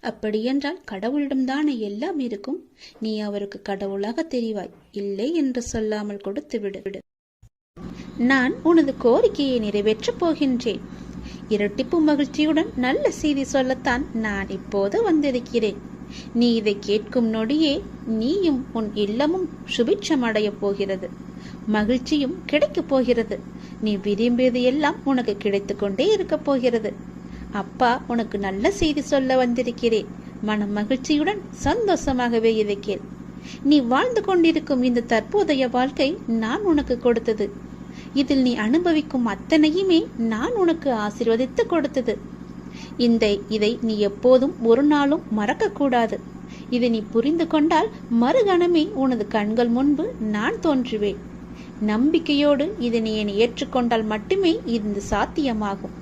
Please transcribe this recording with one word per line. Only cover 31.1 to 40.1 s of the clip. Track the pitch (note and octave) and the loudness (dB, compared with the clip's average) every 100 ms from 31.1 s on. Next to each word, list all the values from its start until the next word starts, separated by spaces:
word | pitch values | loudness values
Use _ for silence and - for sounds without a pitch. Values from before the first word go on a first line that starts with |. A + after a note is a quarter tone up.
| D4 D#4 G#4 - | 2 2 -2 -6
சந்தோஷமாகவே | - C#4 G#4+ G#4+ E4+ - B3+ A#3+ A#3 A3+ A3 | -6 -2 0 2 2 0 0 0 2 2 2
இதை | G#3 G3 | 0 -2
கேள். | - G3 - - - - - - | -4 -6 -8 -16 -16 -16 -16 -4
நீ | C#4 D4 | 4 4
வாழ்ந்து | A#3 C4 B4 A#4 | 4 2 2 0
கொண்டிருக்கும் | - F#4 E4 D#4 D4+ C4+ | 2 4 4 2 0 0
இந்த | B3+ A#3+ | 2 0
தற்போதைய | A#3 A3+ A3 G4+ F4+ C#4 B3+ | 2 0 2 0 2 2 2
வாழ்க்கை | B3 C4 C4+ C#4 F#4+ - | 2 0 0 0 0 -2
நான் | A3+ A3 D4+ | -2 0 -2
உனக்கு | G#4 D4 C#4+ B3 | 2 2 2 0
கொடுத்தது. | B3 A3+ A#3 G#3+ G3 - - - - - - | 2 2 0 -2 -2 -6 -16 -16 -16 -16 -6
இதில் | C4+ C#4 C4+ | -2 2 2
நீ | B3+ A#3+ | 2 2
அனுபவிக்கும் | G#3+ D4 F4+ D#4 D4 C4 A#3 | 2 2 4 2 0 -2 -2
அத்தனையுமே | G3 - D#4+ D#4 E4 G4 E4 A4+ | -4 2 4 6 4 4 4 2